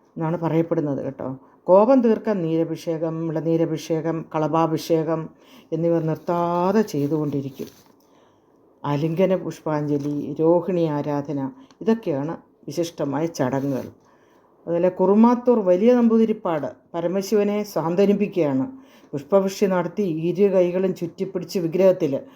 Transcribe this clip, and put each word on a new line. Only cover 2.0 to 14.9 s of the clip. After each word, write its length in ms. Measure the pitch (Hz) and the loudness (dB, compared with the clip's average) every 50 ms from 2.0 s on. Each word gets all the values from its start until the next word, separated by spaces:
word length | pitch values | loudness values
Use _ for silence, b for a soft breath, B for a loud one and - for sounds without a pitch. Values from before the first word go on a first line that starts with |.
തീർക്കാൻ 400 | 226 233 214 214 - 226 208 185 | 4 4 2 0 0 -2 -2 -2
നീരഭിഷേകം, 880 | 165 160 165 165 165 156 160 156 - 170 165 156 170 160 160 160 165 165 | -2 0 0 0 0 -2 -4 -6 -6 -6 -4 -4 -4 -4 -4 -4 -6 -4
ഇളനീരഭിഷേകം, 920 | 151 160 151 165 165 165 165 151 160 151 - - 165 160 165 165 160 160 156 - - | -4 -2 0 0 2 2 2 0 -2 -4 -4 -4 -4 -2 -2 -2 -4 -4 -6 -6 -4
കളഭാഭിഷേകം 920 | 156 156 151 156 160 165 156 160 151 - - 170 160 156 160 160 160 160 - B B B B B B B B | -2 -2 0 2 2 2 2 0 -2 0 0 0 0 0 -2 -4 -4 -6 -10 B B B B B B B B
എന്നിവ 280 | 160 160 170 170 170 165 | -4 -2 0 2 2 2
നിർത്താതെ 800 | 156 160 156 156 - - 175 170 170 170 175 175 175 190 202 220 | 0 -2 -4 -4 -4 -2 -2 0 0 0 0 0 2 2 2 2
ചെയ്തുകൊണ്ടിരിക്കും. 880 | 214 - - 143 143 143 160 151 151 147 143 139 135 135 - - - - - - _ _ _ _ b b b b b b b b _ _ _ _ _ _ _ _ - | 2 0 -2 -2 -2 0 0 -2 -2 -2 -2 -4 -6 -6 -10 -12 -14 -14 -16 -20 _ _ _ _ b b b b b b b b _ _ _ _ _ _ _ _ -4
ആലിംഗന 520 | 143 147 143 156 160 165 165 190 175 185 | -4 -2 -2 -2 -2 0 2 2 2 2
പുഷ്പാഞ്ജലി, 1000 | 175 160 151 151 - - 160 156 147 147 147 147 143 139 147 147 147 - - 147 147 | 0 -2 -6 -10 -8 -6 -4 -2 -2 -2 -2 -2 -2 -2 -4 -4 -4 -6 -6 -2 2
രോഹിണി 460 | 160 165 175 175 170 202 185 170 165 | 4 4 4 4 2 0 0 0 0
ആരാധന, 640 | 156 147 147 143 147 147 143 139 160 147 139 135 135 B B B B B - | 0 -2 -2 -4 -2 -4 -4 -4 -6 -6 -6 -6 -8 B B B B B -4
ഇതൊക്കെയാണ് 560 | - 202 226 226 - 180 147 131 143 160 170 - - _ _ _ _ | -2 -2 -2 0 -2 -4 -4 -4 -4 -6 -8 -10 -14 _ _ _ _
വിശിഷ്ടമായ 580 | 160 135 175 170 165 - - 156 143 135 143 165 | -8 -6 -4 -4 -4 -6 -6 -4 -4 -2 -2 -4
ചടങ്ങുകൾ. 600 | 165 165 - 139 127 131 135 135 143 135 123 110 - - _ b b b b b b b b b b b _ _ | -4 -2 -2 -2 -2 -2 -2 -2 -2 -4 -6 -8 -10 -16 _ b b b b b b b b b b b _ _
അതുപോലെ 220 | 170 170 170 175 | -4 -2 0 0
കുറുമാത്തൂർ 680 | 180 | 0